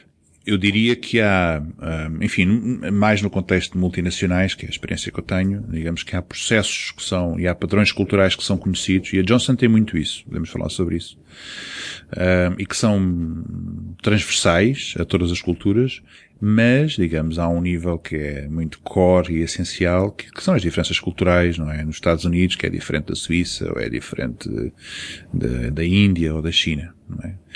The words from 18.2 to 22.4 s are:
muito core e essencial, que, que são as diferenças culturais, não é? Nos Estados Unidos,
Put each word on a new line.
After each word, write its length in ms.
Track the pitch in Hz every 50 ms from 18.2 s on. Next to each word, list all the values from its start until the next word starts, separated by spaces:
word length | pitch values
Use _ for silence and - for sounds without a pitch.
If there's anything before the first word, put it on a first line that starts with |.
| 73 73 71 71 71 71
muito 320 | 78 82 82 76 - -
core 540 | - - - 98 90 90 92 90 85 - 82
e 80 | 80
essencial, 680 | 82 - - - 87 - - - 90 87 87 92 98 107
que, 180 | - - - -
que 140 | - -
são 120 | - 190 185
as 80 | 95
diferenças 360 | 90 85 - 90 82 - 87 -
culturais, 580 | - - - - 95 90 87 87 87 87 82
não 140 | 85 78 76
é? 140 | 76 76 78
Nos 120 | 78 76
Estados 280 | - - 87 85 82 -
Unidos, 320 | 87 87 87